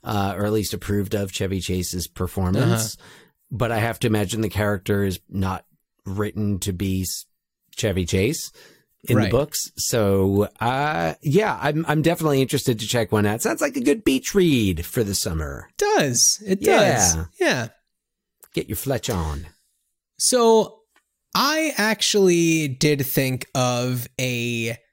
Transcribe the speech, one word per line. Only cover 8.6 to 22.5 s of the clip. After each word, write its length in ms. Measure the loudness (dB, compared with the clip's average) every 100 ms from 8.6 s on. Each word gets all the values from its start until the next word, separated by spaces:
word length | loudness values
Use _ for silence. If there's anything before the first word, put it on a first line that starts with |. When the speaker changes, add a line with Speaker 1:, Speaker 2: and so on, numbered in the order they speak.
| -20 _ _ _ 0
Speaker 1:
in 100 | 2
Speaker 2:
Right. 80 | 4
Speaker 1:
the 60 | 2
books. 340 | 0 -4 -8 -6
So, 680 | -2 0 2 4 4 2 0 -2
uh, 540 | -2 -2 -2 -2 -4 -2
yeah, 360 | 0 2 2 -2
I'm, 240 | -2 -2 0
I'm 140 | 2
definitely 400 | 2 2 2 2
interested 380 | 2 0 0 -2
to 80 | 0
check 240 | -2 2
one 140 | 2 2
out. 160 | 0
Sounds 200 | -2 -2
like 140 | -2 0
a 40 |
good 220 | 0 2
beach 300 | 2 0 0
read 520 | 2 4 4 2 0 -4
for 180 | -2
the 100 | -2
summer. 560 | -2 -4 -4 -6 -10 -14 -4
Speaker 2:
Does. 640 | 0 2 2 4 4 2 -2
It 140 | 0
Speaker 1:
Yeah. 320 | 4 4 4 2
Speaker 2:
does. 220 | 0 0 -4 _
Yeah. 280 | 0 0 -4 _ _ _ _ _ _ _ -10
Speaker 1:
Get 140 | -8 -6
your 80 | -6
Fletch 320 | -4 -4 -4
on. 360 | -4 -4 -6 -12 _ _ _ _ _ _ _
Speaker 2:
So 640 | 0 4 6 6 2 -6 _ _ _ _ _ -2
I 380 | 0 0 -2 0
actually 920 | 0 0 0 4 4 4 4